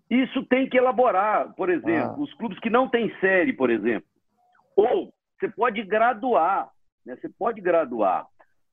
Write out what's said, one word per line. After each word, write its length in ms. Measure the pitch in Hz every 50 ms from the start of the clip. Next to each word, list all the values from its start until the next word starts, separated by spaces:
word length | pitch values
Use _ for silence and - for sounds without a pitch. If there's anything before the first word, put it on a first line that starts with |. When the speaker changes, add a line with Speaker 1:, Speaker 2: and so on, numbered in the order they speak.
| _ -
Speaker 1:
isso 360 | 226 254 262 - - 269 180
tem 220 | - 254 262 269
que 100 | - -
elaborar, 760 | 254 247 254 240 202 254 233 185 185 202 214 208 180 - 226 -
por 140 | - 185 180
exemplo, 460 | 175 156 - - 170 156 - 117 113
Speaker 2:
Ah. 20 | -
Speaker 1:
os 140 | - - -
clubes 260 | - 214 226 185 -
que 100 | - 226
não 200 | 208 247 262 262
têm 240 | - 233 220 165 - -
série, 340 | 185 190 190 185 165 135 113
por 160 | - 131 120
exemplo. 380 | 117 107 98 120 110 92 - _ _ _ _ _ _ _ _ _ _ _ _ _ -
Ou 380 | - - 247 - 381 143 - _ _ _ _ _ -
você 80 | 196 -
pode 340 | - - 226 254 202 214 214
graduar, 840 | 180 208 220 226 240 254 208 233 254 226 170 160 180 196 175 131 - _ _ _ _ _ _ -
né? 100 | - 127
Você 140 | - - 160
pode 320 | - - 185 233 220 214
graduar. 640 | 180 180 170 165 156 123 120 113 104 95 87 78 76 - _ _ - _ _ _ _ _